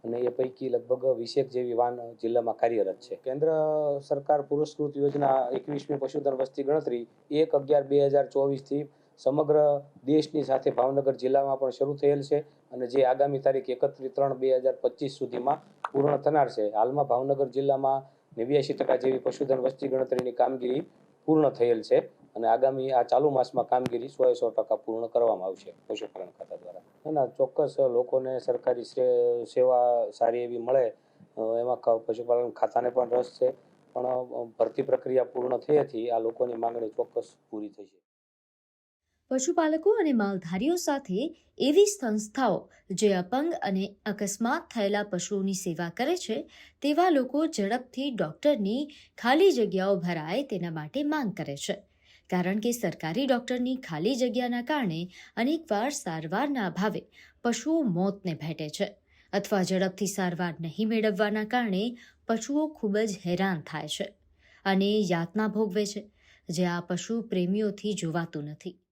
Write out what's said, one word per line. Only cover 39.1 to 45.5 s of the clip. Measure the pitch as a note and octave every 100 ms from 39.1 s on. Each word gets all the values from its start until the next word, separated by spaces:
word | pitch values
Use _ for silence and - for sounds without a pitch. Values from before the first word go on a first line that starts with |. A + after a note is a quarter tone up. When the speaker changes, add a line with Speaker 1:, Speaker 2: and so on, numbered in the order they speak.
| _ _
Speaker 2:
પશુપાલકો | C4 C4 E4+ D#4 D#4+ F#4+
અને | A4+ D#4+
માલધારીઓ | A#3+ G3+ G3 E3+ F#3+ C4 F4
સાથે | - C#4 C#4 F#3+ D#4 - _ -
એવી | C4 D4+ G4+
સંસ્થાઓ | - A#3+ G#3+ G#3+ - B3 F#3 - _ _
જે | F#3 G#3+
અપંગ | F#3 F3+ B3+ D#4+ -
અને | G3+ F#3+ G3 - G#3+
અકસ્માત | G#3 G3+ - A#3 D#4 E4+ A#3
થયેલા | G3+ G#3
પશુઓની | G#3 F3+ - G3+ F#3+